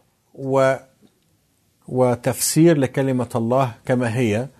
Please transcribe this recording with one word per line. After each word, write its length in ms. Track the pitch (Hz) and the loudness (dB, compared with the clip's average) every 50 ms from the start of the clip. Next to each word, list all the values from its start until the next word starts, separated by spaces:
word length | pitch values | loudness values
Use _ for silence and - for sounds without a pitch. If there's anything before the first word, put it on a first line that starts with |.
| _ _ _ _ _ _ _ | _ _ _ _ _ _ _
و-، 400 | - 135 135 131 135 135 135 135 123 - _ _ _ _ _ _ _ _ _ _ _ _ _ _ _ _ _ _ _ _ | -12 -6 -2 2 2 2 2 0 -2 -6 _ _ _ _ _ _ _ _ _ _ _ _ _ _ _ _ _ _ _ _
وتفسير 880 | - 131 127 127 127 120 123 - 135 117 - - - - 156 160 170 170 | -6 -2 0 0 0 0 -2 -4 -4 -4 -2 -4 -2 2 4 6 6 6
لكلمة 520 | 147 131 120 - 147 135 135 131 127 117 120 - | 4 0 0 -2 -2 -2 0 -2 -2 -4 -4 -4
الله 380 | 120 117 113 123 135 135 120 107 - _ | -4 -2 0 0 0 0 -2 -6 -10 _
كما 300 | - 127 123 127 117 110 | -2 -2 -2 -2 -2 -2
هي، 320 | 131 127 110 101 110 127 143 - | 0 0 0 0 -2 -4 -6 -12